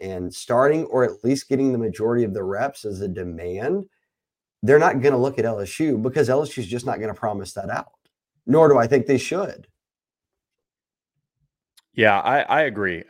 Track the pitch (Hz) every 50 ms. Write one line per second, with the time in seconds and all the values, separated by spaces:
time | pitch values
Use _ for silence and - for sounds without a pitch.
0 | - 95 95 90 90 90 - - - - 120 123 135 143 151 160 156 - 117 127
1 | 123 113 98 - - 127 139 135 - - 139 131 139 135 123 117 113 110 101 -
2 | 107 113 120 120 117 101 92 90 92 95 98 104 131 139 - - - 107 95 92
3 | 101 98 87 101 90 90 85 82 87 87 92 98 113 156 185 202 190 - _ _
4 | _ _ _ _ _ _ _ _ _ _ _ _ - 110 143 151 165 180 - 135
5 | 120 143 135 120 131 139 135 123 110 117 113 101 101 92 - - 160 151 127 107
6 | 113 131 - 151 139 120 131 143 151 139 - 131 107 87 117 123 123 127 - 92
7 | 107 107 98 - - 107 104 98 90 - - 101 98 98 117 - - - _ _
8 | _ _ _ _ _ _ _ _ _ 113 139 160 160 147 139 123 117 - 143 127
9 | 120 - 135 127 - - 160 185 196 - - - - _ _ _ _ _ _ _
10 | _ _ _ _ _ _ _ _ _ _ _ _ _ _ _ _ _ _ _ _
11 | _ _ _ _ _ _ _ _ _ _ _ _ _ _ _ _ _ _ _ 117
12 | 110 107 101 98 - 110 135 143 - - 131 151 156 135 104 104 101 92 87 82
13 | -